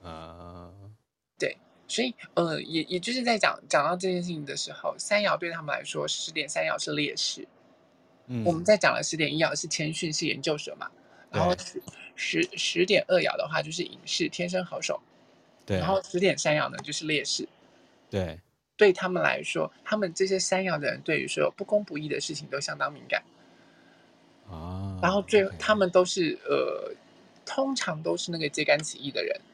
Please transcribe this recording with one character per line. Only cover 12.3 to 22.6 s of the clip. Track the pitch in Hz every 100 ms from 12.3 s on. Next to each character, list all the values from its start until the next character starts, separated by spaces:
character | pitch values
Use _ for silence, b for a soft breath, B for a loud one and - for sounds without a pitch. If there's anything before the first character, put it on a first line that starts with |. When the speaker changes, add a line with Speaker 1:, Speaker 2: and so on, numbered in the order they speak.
| 165 151 -
Speaker 2:
十 | - 170 185
点 | 190 -
二 | 180
爻 | 156 -
的 | 156
话 | 156
就 | 151
是 | 160
隐 | 175 - -
士， | - 156
天 | - 175
生 | 185
好 | 180 -
手。 | - - _ _ _ _ _ _ -
Speaker 1:
对。 | 98
Speaker 2:
然 | 120
后 | 196
十 | - 175
点 | 190 139
三 | 160 151
爻 | 131
呢， | 127
就 | -
是 | 147 156
烈 | 147 -
士。 | - - _ _ _ - _ _
Speaker 1:
对。 | 104 90 78 _ _ _ _
Speaker 2:
对 | 208
他 | 185 185
们 | 180
来 | 151 131
说， | 160 165 156 -
他 | - 214
们 | 196
这 | 165 190
些 | 190
三 | - 185
爻 | 190 156
的 | 143
人 | -
对 | 139 151
于 | 131
所 | -
有 | 147
不 | -
公 | 202 208
不 | 208 147
义 | 151
的 | 143
事 | -
情 | 151 151
都 |
相 | 135